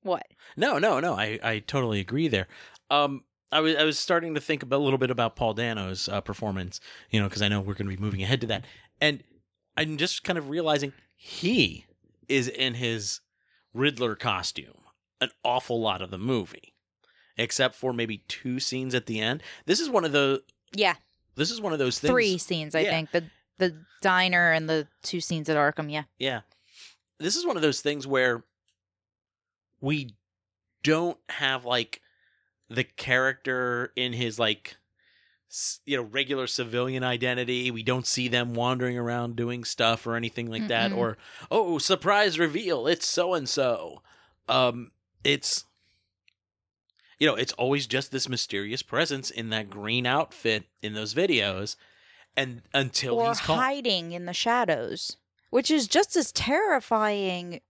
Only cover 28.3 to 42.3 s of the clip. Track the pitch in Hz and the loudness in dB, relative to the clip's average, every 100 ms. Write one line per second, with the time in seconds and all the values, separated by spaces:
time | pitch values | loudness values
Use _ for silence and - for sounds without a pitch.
28.3 | 117 - _ _ _ _ _ _ _ _ | 2 -6 _ _ _ _ _ _ _ _
29.3 | _ _ _ _ _ 139 151 127 - _ | _ _ _ _ _ -4 -2 -4 -14 _
30.3 | _ _ _ _ _ 143 156 170 - - | _ _ _ _ _ 2 2 2 -4 -10
31.3 | - 139 131 123 123 113 - _ _ _ | -4 -2 -2 0 0 0 -8 _ _ _
32.3 | _ _ _ _ 113 - - - 127 131 | _ _ _ _ -4 -4 -6 2 2 2
33.3 | 131 - 127 123 120 127 - 127 117 120 | -2 -4 -2 -2 -2 -4 -4 -4 -2 -4
34.3 | 110 113 107 - - _ _ _ _ _ | 0 0 0 -6 -20 _ _ _ _ _
35.3 | _ _ - - - - 139 113 127 131 | _ _ -8 -6 -8 -2 -2 0 -2 0
36.3 | 135 127 - 120 120 127 131 127 123 127 | -2 -2 -4 -2 -2 -2 -2 -2 0 0
37.3 | 123 123 123 123 117 110 127 127 - 123 | 0 -2 -2 -2 -2 0 0 0 -2 0
38.3 | 120 120 117 123 127 127 123 120 120 120 | 0 0 0 0 0 -2 -2 -2 -2 -4
39.3 | 117 120 120 113 - 113 113 117 117 117 | -4 -4 -4 -8 0 2 2 -2 -4 -4
40.3 | - 117 113 107 117 113 98 117 107 - | -6 -6 -6 0 2 2 2 -2 -2 -16
41.3 | - - 147 175 160 - 190 165 202 208 | -20 -2 0 2 0 2 2 4 4 4